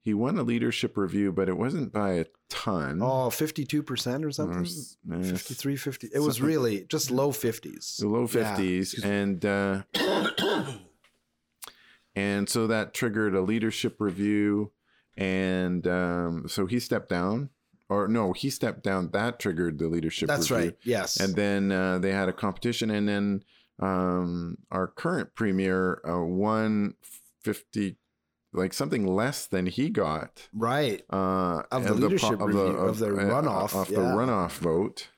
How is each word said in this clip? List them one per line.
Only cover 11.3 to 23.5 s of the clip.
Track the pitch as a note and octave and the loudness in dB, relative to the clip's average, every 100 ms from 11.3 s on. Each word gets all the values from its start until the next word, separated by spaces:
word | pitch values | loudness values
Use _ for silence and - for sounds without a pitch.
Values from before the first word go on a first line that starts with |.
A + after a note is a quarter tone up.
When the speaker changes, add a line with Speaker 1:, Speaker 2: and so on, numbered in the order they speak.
| _ _ _ - - - - _ | _ _ _ -20 -20 -20 -20 _
Speaker 1:
and | - G2+ G2+ G2 | -4 0 0 0
so | A#2+ A2+ | 0 2
that | A2+ G2+ | 2 0
triggered | - B2 G#2 G#2+ | -2 -2 0 2
a | F#2+ | 2
leadership | F#2 A2+ A2 G#2 A2+ - | 2 2 0 0 -4 0
review. | G#2+ F2+ G2+ G#2 G#2 G#2 G#2 _ _ _ _ - | -2 2 2 4 4 2 0 _ _ _ _ -4
And, | F#2+ F#2+ F#2+ F#2 F2+ F2+ F2 | -2 0 2 2 2 0 2
um, | F2+ F2+ F2 F2 E2 - | 2 0 0 -2 -4 -6
so | - F#2 | -4 0
he | A#2+ | -2
stepped | - A2+ - | 0 -4 -2
down. | F2+ F2+ A2+ C#3 _ _ _ _ | -2 0 -2 -4 _ _ _ _
Or | G2+ G2+ | 0 2
no, | A#2 G2+ | 2 2
he | F2+ C3+ | 0 -2
stepped | C3 B2 F2+ | -2 -4 -2
down. | - F#2+ F2 | -2 0 0
That | G2+ A2+ A#2 | 0 -2 -2
triggered | G#2 E2+ F2 D2+ | -4 0 0 0
the | E2 | 0
leadership | E2 D#2+ - D#2 | 0 -2 -2 0
Speaker 2:
That's | C#3+ D#2 | 0 2
Speaker 1:
review. | B2 E2+ | 2 0
Speaker 2:
right. | - | -4
Yes. | A#2+ A#2 F2 - | -2 -2 0 0
Speaker 1:
And | G2 | 0
then, | F#2 G2+ G2 G2 | 0 0 2 2
uh, | F#2+ F#2 F#2 | 2 2 2
they | F#2+ | 0
had | G2 F#2+ | 2 0
a | |
competition. | F#2 G#2 F2+ A#2+ A#2+ A2+ | 0 -4 -2 -4 -2 0
And | G#2+ G#2 | 0 0
then, | G2+ G2+ G2 - | 2 0 0 -4